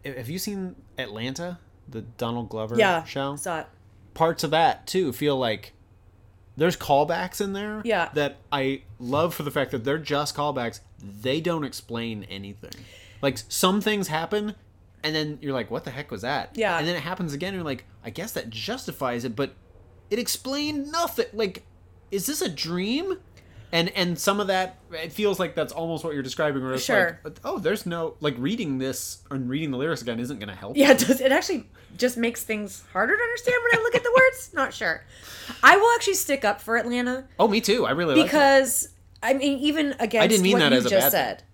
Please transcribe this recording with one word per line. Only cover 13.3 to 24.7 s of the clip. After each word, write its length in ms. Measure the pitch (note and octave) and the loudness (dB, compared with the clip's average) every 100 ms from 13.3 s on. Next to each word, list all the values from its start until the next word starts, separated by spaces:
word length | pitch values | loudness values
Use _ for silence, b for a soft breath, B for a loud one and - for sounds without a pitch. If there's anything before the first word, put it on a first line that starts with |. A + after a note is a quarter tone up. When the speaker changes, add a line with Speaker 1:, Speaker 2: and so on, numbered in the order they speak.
| C3 - | -2 -8
Speaker 1:
some 320 | - F#3 G3+ | 2 2 4
things 280 | G#3 G#3 E3+ | 0 -2 -2
happen, 480 | D#3 E3+ G#3+ G#3 G#3 - _ - - | -4 -2 -4 -4 -10 -20 _ -20 -8
and 120 | D#3 | -4
then 240 | D#3 D3+ D3 | -2 -4 -6
you're 140 | C#3+ | -4
like, 160 | C3+ G#2+ | -4 -4
"What 140 | A#2+ | -6
the 60 | - | -8
heck 200 | B2+ D3 | -10 -10
was 100 | A2 | -8
that?" 280 | A2+ C#3+ - | -4 -4 -4
Speaker 2:
Yeah. 220 | - G#3+ E3+ | -4 0 0
Speaker 1:
And 80 | D#3 | 0
then 100 | F3 | -2
it 60 | |
happens 300 | D3+ F#3 E3+ | -4 -6 -4
again, 160 | C#3+ F3+ | -4 -6
and 60 | F#3+ | -6
you're 60 | |
like, 220 | D#3+ B2+ - - | -6 -8 -10 -16
"I 60 | A#2 | -12
guess 220 | A2 G#3+ | -10 -8
that 180 | - - | -8 -8
justifies 720 | A2 G#2+ B3+ - D#3 C3 A#2+ | -10 -8 -6 -8 -4 -2 -2
it," 100 | A#2+ | -4
but 200 | G#2+ C#3 - _ - - - - | -4 -4 -6 _ -20 -20 -20 -4
it 80 | G#3+ | -4
explained 720 | A#3+ - C4 C#4 D4 D4+ C#4+ | -2 -6 -4 -4 -2 -4 -4
nothing. 340 | E4 E4+ - - | -2 -2 -2 -4
Like, 320 | G#3 G#3+ - - - - - - | -2 -4 -4 -20 -20 -20 -20 -6
is 160 | G3 F#3 | -4 -4
this 140 | D4 | -2
a 60 | E4 | -4
dream? 640 | C#3+ D#3+ F3 G3 C4+ F#4+ F#4 - - b b b | -4 -4 -2 0 -2 -2 -6 -10 -20 b b b
And, 160 | E3+ E3+ G3+ | 0 0 0
and 200 | F3 E3 | -2 2
some 220 | - G3+ | 2 2
of 80 | G3 | 2
that, 300 | F#3 F#3 | 0 0